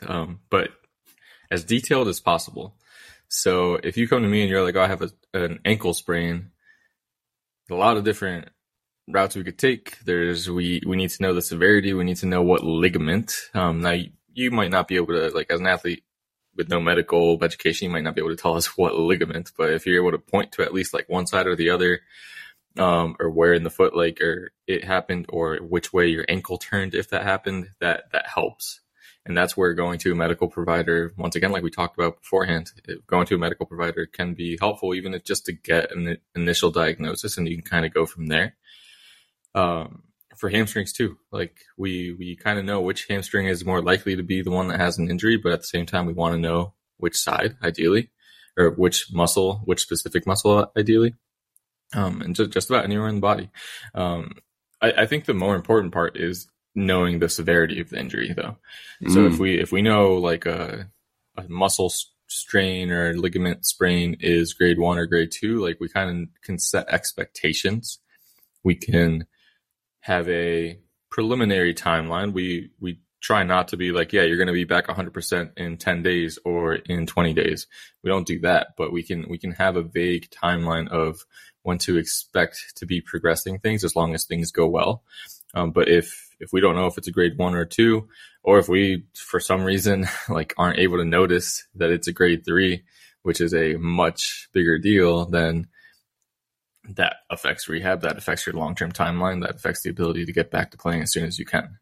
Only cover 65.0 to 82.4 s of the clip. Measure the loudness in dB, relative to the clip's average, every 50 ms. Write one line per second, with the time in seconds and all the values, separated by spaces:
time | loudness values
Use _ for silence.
65 | 0 0 2 0 0 0 -4 -6 -4 -2 -2 -2 -2 -4 -4 -6 -8 -6 -4 -4
66 | -2 -2 -4 -6 -8 -10 -14 _ -12 -10 -8 -6 -4 -2 -2 -2 0 -2 -4 -4
67 | -4 -6 -8 -8 -10 -10 -8 -4 -2 -2 -2 0 -2 -2 -2 -4 -6 -8 -12 -16
68 | _ _ _ _ _ _ _ _ _ _ _ _ 0 0 0 0 0 2 2 4
69 | 4 4 2 -2 -4 -10 _ _ _ _ _ _ _ _ _ _ _ _ _ _
70 | -4 -2 -2 0 0 0 -2 0 0 0 0 -2 -2 -4 -8 -14 _ _ _ _
71 | _ _ -4 -2 -2 0 0 2 2 2 2 4 2 2 0 0 0 0 0 0
72 | 0 -2 -4 -4 -4 -4 -4 -4 -4 -4 -4 -6 -8 -10 _ _ -8 -8 -8 -10
73 | _ _ _ _ -2 2 2 2 4 4 2 2 2 0 -4 -4 -2 0 0 0
74 | 0 2 2 2 4 4 4 2 2 2 2 0 0 2 2 0 0 0 -4 -6
75 | -6 -6 -8 -10 -4 -2 -2 -2 -2 -6 -8 -10 -10 -8 -10 -4 -2 -2 -2 0
76 | 0 0 2 2 0 -2 -6 -6 -6 -4 -2 -2 0 -2 -2 -4 -4 -4 -4 -4
77 | -4 -2 0 2 2 2 2 2 0 0 -2 -4 -8 -14 -20 -20 -20 -20 _ _
78 | -4 -2 -2 0 0 -2 -4 0 2 2 4 2 2 0 _ -6 -4 -4 -4 -6
79 | -6 -6 -6 -6 -6 -8 -8 -8 -8 -8 -2 0 0 2 2 0 -2 -2 -2 -2
80 | 0 0 0 -2 -4 -8 -8 -4 -2 0 0 0 0 -2 -2 -2 -2 -2 -2 -2
81 | 0 -2 -4 -8 -14 _ _ -20 -20 -20 _ _ -4 -4 -2 -2 0 0 0 0
82 | 0 -2 -4 -8 -8 -2 0 0